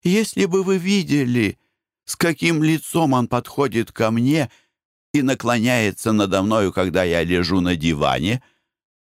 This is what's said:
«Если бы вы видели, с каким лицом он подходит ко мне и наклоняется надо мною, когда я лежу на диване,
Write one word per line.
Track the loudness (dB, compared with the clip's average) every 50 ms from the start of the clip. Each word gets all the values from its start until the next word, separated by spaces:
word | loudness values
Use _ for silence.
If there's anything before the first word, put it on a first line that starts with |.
| _
«Если | 2 2 2 0 -2 -2 -2 -2
бы | 0 0 -2 0
вы | 0 -2 -2
видели, | 0 0 0 0 0 0 0 0 0 0 0 0 0 0 -2 _ _ _ _ _ _ _ _ _ _
с | -14 -6
каким | -2 -2 -2 -2 0 0 0 0 2 2
лицом | 0 0 -2 -4 -4 -2 0 2 2 2
он | 0 0 0
подходит | -2 -4 -4 -6 -4 -4 -4 -2 0 -4 -4 -4
ко | -4 -2 -2 0
мне | 0 0 2 2 2 0 0 -4 _ _ _ _ _ _ _ _ _ _ _ _ _
и | 0
наклоняется | 0 0 -2 -2 0 0 0 2 2 2 2 2 2 0 -2 -2 -2 0
надо | 2 2 2 2 2 0
мною, | 0 2 2 2 0 0 0
когда | 0 -2 0 0 0 0
я | 2 0 0 0
лежу | 0 0 0 0 0 0 0
на | 2 0 -2
диване, | 0 0 -2 0 0 0 0 0 0 -2 -2 -2 -4 _ _ _ _ _ _ _ _ _ _ _ _ _ _ _